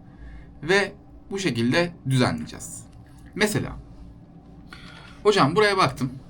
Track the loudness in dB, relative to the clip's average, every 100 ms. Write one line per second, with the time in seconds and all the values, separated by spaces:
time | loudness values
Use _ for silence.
0 | -20 -18 -18 -18 -18 -12 0 2 2 -6
1 | -20 -20 -10 -4 -2 0 2 2 0 -4
2 | -2 2 2 0 -8 -12 -14 -16 -18 -20
3 | -20 -20 -14 -2 0 0 -4 -8 -16 -20
4 | -20 -20 -20 -20 -20 -20 -20 -20 -20 -20
5 | -20 0 2 4 4 4 4 4 2 0
6 | -6 -6 -14